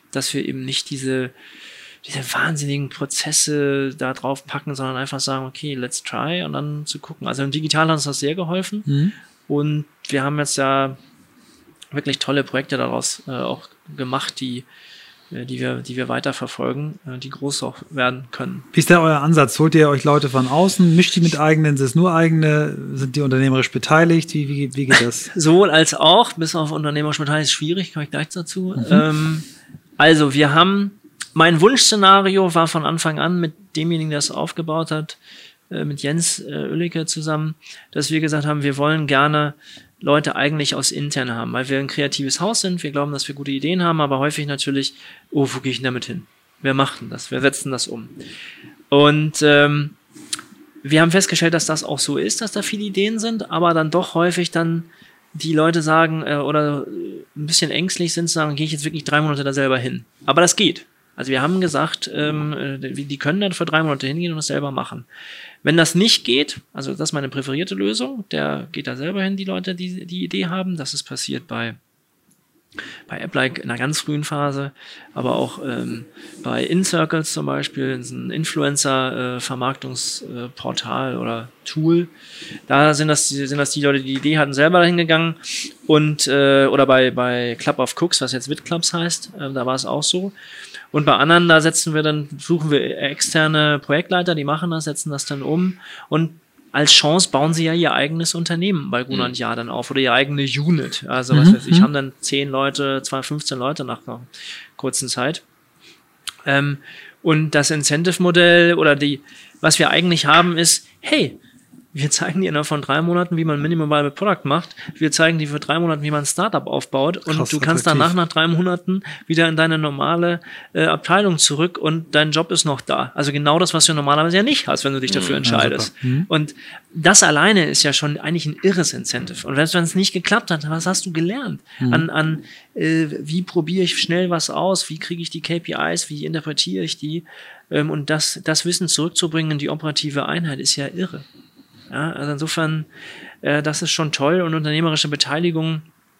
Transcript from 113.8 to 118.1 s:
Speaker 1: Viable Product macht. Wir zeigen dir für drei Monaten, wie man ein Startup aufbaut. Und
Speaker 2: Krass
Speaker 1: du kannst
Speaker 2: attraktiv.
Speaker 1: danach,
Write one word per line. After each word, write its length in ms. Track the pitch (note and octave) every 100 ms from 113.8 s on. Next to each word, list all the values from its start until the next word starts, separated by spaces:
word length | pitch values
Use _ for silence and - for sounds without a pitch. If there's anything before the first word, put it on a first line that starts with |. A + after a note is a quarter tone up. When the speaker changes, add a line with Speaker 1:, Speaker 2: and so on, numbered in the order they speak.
| D3+
Speaker 1:
Viable 260 | D3 C#3+
Product 320 | C#3 G3+ F#3 C#3
macht. 220 | D#3 - - -
Wir 180 | - D#3
zeigen 260 | D3 E3 E3
dir 80 | D3
für 120 | D3
drei 180 | - D#3
Monaten, 220 | E3+ D3+
wie 80 | D3
man 100 | D3
ein 60 | C#3+
Startup 400 | - G#3 E3 -
aufbaut. 520 | C#3+ - C3+ C#3+ F3+
Und 180 | - D#3
Speaker 2:
Krass 140 | -
Speaker 1:
du 100 | D3+
kannst 260 | D3 E3 E3+
Speaker 2:
attraktiv. 140 | D3
Speaker 1:
danach, 140 | D#3+